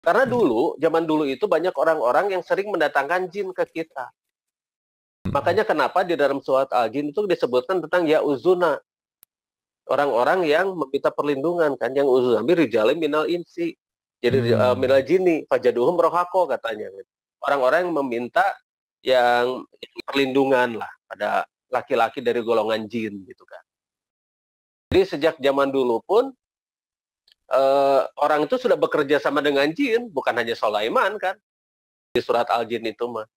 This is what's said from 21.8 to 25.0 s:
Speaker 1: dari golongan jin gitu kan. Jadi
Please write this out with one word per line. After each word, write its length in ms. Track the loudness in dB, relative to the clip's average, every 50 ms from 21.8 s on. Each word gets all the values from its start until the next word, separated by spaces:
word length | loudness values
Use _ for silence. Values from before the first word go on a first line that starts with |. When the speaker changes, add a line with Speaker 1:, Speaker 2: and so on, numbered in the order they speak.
| -4 _ 0 0 0 0 -2 -4
Speaker 1:
dari 200 | -2 -2 -2 -2
golongan 440 | 0 0 0 0 2 0 -2 -4 -4
jin 360 | -6 -6 -6 -6 -6 -8 -12 -16
gitu 180 | -18 -20 _
kan. 180 | -20 _ -20 -20 _ _ _ _ _ _ _ _ _ _ _ _ _ _ _ _ _ _ _ _ _ _ _ _ _ _
Jadi 120 | 2 2